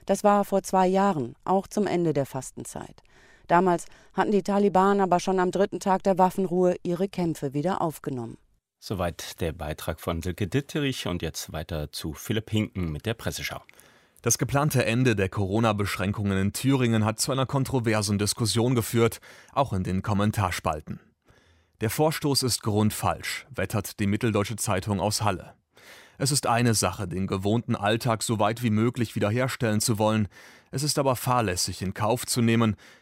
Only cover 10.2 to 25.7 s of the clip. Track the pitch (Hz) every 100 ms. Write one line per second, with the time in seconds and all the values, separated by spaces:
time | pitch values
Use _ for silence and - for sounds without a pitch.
10.2 | 90 87 90 135 - 156 139 127 104 87
11.2 | 82 - - 80 82 80 73 - 80 73
12.2 | - 110 - 107 107 98 85 73 - 113
13.2 | - - 71 65 - _ - _ _ _
14.2 | 117 - 123 139 151 127 107 117 127 104
15.2 | 95 107 95 104 117 104 98 - 95 104
16.2 | 101 95 98 - 131 135 123 113 107 107
17.2 | - 135 131 139 131 131 113 107 101 101
18.2 | 104 - 110 110 120 120 107 117 113 -
19.2 | - - - - 139 95 92 95 104 98
20.2 | 107 110 92 - 87 78 80 - - _
21.2 | _ _ _ _ _ _ 107 - 156 151
22.2 | 147 135 127 - 113 104 107 - 95 82
23.2 | - - - - 95 107 - - 101 104
24.2 | 120 104 101 110 - 92 107 101 101 -
25.2 | 107 90 76 - _